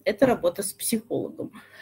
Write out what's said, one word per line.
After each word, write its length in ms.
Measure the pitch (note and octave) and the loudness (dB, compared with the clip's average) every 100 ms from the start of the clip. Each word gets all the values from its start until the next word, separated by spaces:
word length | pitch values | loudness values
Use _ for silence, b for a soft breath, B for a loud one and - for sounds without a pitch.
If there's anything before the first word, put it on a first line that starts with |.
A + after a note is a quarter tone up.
Это 220 | F#3+ G#3+ C4 | -4 4 4
работа 360 | A3+ F3 F3 | 6 0 0
с 100 | G3+ | -6
психологом, 800 | - - A3 - C#3 - - - G#3+ B B | -6 -2 -2 -2 -4 -4 -8 -10 -12 B B